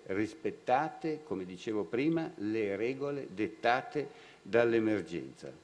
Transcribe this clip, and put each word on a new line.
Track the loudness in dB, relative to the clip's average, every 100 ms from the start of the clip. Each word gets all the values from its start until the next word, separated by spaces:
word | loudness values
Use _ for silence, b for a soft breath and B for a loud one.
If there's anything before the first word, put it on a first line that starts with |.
| -4
rispettate, | -2 -2 -2 -6 -4 2 2 2 -4 -4 -4
come | -4 -6
dicevo | -6 -8 -4 -2
prima, | 0 0 2 2 -2 -4
le | -2 0 0 0
regole | -2 -2 -4 -6 -6
dettate | -4 -4 2 4 4 0 -4 -6 B B B
dall'emergenza. | 2 4 6 6 4 2 0 -6 -8 -12 -14 -16